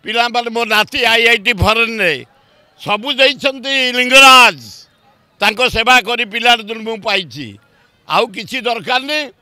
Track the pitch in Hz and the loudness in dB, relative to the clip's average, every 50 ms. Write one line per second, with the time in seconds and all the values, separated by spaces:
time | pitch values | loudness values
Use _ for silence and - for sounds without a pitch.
0 | _ 190 220 233 233 240 226 240 233 233 220 233 233 214 214 214 208 - - 285 | _ -4 -2 -2 -2 0 -2 -4 -4 -2 -4 -4 -2 0 0 0 0 0 -2 0
1 | 240 226 226 233 233 226 240 233 190 233 240 180 175 202 220 226 233 226 226 220 | 2 2 2 4 4 4 2 2 0 -2 0 2 2 2 2 2 0 -2 -2 -2
2 | 196 170 147 123 120 _ _ _ _ _ _ _ _ _ _ _ - - 208 214 | 0 0 0 -2 -8 _ _ _ _ _ _ _ _ _ _ _ -6 -6 -6 -4
3 | 220 285 277 240 269 277 269 - - 277 269 269 233 269 269 269 254 247 247 247 | -4 -6 0 2 2 0 0 -2 -4 -4 -4 -4 -6 -2 -2 0 0 0 0 -2
4 | 247 247 262 269 269 262 262 254 247 220 175 135 117 104 - - - _ _ _ | 0 4 6 6 8 8 8 8 6 4 2 -2 -16 -20 -20 -20 -20 _ _ _
5 | _ _ _ _ _ _ _ _ 202 208 214 208 254 233 - 220 226 247 254 247 | _ _ _ _ _ _ _ _ -2 -2 0 0 -2 -2 0 -2 2 4 4 2
6 | 208 208 240 233 240 202 196 233 226 240 240 233 220 202 226 226 220 220 226 214 | 2 -2 -6 -6 -6 -6 -6 0 2 2 2 2 -2 -10 -12 -10 -8 -8 -10 -6
7 | 180 220 202 196 185 139 110 147 135 110 98 98 _ _ _ _ _ _ _ _ | -4 -4 -4 -4 -4 -8 -12 -14 -14 -14 -16 -18 _ _ _ _ _ _ _ _
8 | _ - 156 180 233 240 185 - 214 - 233 262 214 240 233 226 170 - 247 254 | _ -2 -2 -2 -2 -2 -8 -14 -12 -8 -10 -6 -6 -6 -6 -6 -4 -4 -4 -4
9 | 262 277 302 302 294 262 _ _ | -2 -4 -6 -6 -6 -8 _ _